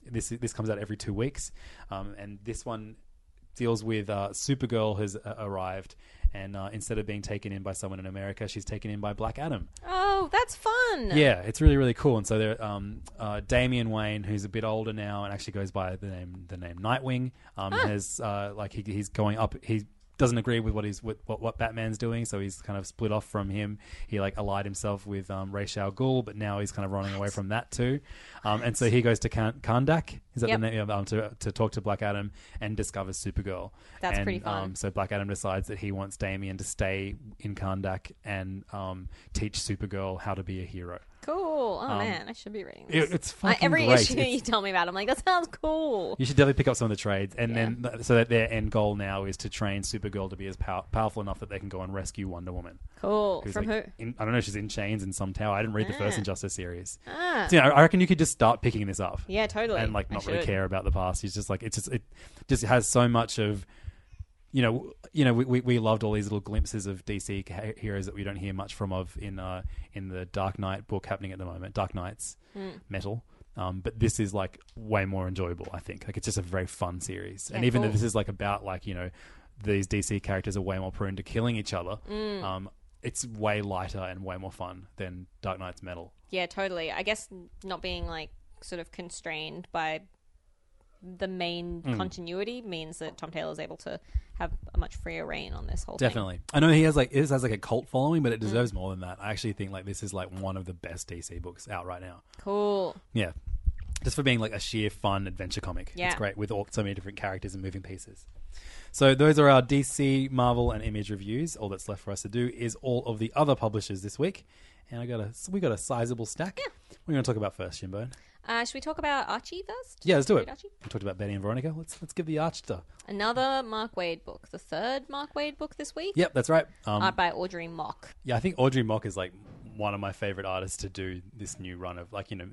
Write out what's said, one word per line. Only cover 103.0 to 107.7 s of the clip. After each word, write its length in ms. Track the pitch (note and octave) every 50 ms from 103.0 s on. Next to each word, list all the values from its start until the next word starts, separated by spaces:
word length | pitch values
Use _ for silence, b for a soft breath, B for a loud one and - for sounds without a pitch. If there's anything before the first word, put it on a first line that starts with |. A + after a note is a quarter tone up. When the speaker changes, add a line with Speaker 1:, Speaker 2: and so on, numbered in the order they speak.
| - - -
Speaker 1:
Yeah. 180 | A2+ G2 E2+ - - - - - - - - - - - - - - -
Just 120 | C3 -
for 80 | D3+ C#3
being, 160 | C3+ B2 A2+
like, 120 | A2 A2 G#2+
a 60 | G2+
sheer 300 | - - - A2 G#2+ G#2
fun 360 | - - - G2+ G2 G2 G2
adventure 340 | F#2 F2+ - F#2+ F#2 - G2+
comic. 300 | - F#2+ F2 F2 F2+ - -
Speaker 2:
Yeah. 120 | F3 F3
Speaker 1:
It's 80 | F3+ F3
great 220 | - G#2+ G2+ G2
with 140 | G#2 G#2 G2
all, 160 | A2+ G2+ G2+ -
so 120 | - A#2 G#2
many 120 | G2 G2+
different 220 | G2 F2+ G2+ G2
characters 360 | - - G2 F#2+ F#2 - G2+ F#2
and 100 | F#2+ F#2+
moving 180 | F#2+